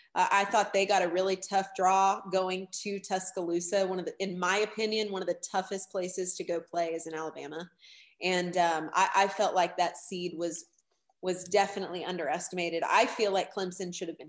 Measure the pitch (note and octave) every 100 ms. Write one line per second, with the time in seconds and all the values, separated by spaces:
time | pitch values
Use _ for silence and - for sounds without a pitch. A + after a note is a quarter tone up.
0 | _ F3+ F3+ G3+ G3 A3+ G3+ F#3+ G3 G3+
1 | F3 E3+ F#3+ F#3 - G3 F#3+ - F#3 F#3+
2 | G3 G#3+ F#3+ F#3+ F#3 F#3 F#3+ - G#3 G3+
3 | - F#3+ F#3+ - E3+ E3+ F3 G3+ F#3+ F#3
4 | D#3+ - G3 F3+ F3+ G3+ G#3+ G#3+ A3 A3
5 | G#3 F#3+ E3+ F3 - G3 F#3 G3 - G3
6 | F3+ F#3 F#3 - F3 E3+ - E3+ E3+ E3
7 | E3 D#3 D#3+ C#3+ C#3+ D#3 F3 _ - -
8 | - _ F3+ F3+ F3+ F3+ E3+ D#3+ D#3 F3+
9 | F#3 F#3+ G3+ - G3 F#3 F3 F3 F3 -
10 | - F3+ F3+ D#3+ E3+ D#3+ - _ _ _
11 | _ _ F#3 F3+ - G3+ G3 G3 F#3 F3+
12 | E3 F3+ D3 E3 - F3+ E3+ E3 - G3+
13 | B3+ - G#3 F#3+ F3 - F#3 F3+ F3+ F3
14 | E3 E3